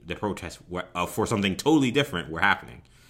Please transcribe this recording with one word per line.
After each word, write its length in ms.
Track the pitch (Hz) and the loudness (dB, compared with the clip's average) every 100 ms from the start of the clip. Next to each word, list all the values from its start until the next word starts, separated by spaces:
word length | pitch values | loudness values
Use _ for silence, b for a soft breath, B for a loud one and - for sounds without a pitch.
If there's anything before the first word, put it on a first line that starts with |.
| - | -10
the 100 | 87 | -6
protests 420 | 107 92 85 - - | -4 -4 -8 -12 -10
were, 160 | 90 - | -8 -6
uh, 120 | 87 87 | -4 -4
for 200 | - 101 | 0 0
something 300 | 110 98 87 | 2 0 0
totally 340 | 143 156 131 | 4 4 4
different 400 | 135 139 87 78 | 2 0 -2 -4
were 100 | 82 | 0
happening. 420 | 98 92 - 73 - b | 2 2 -2 -18 -20 b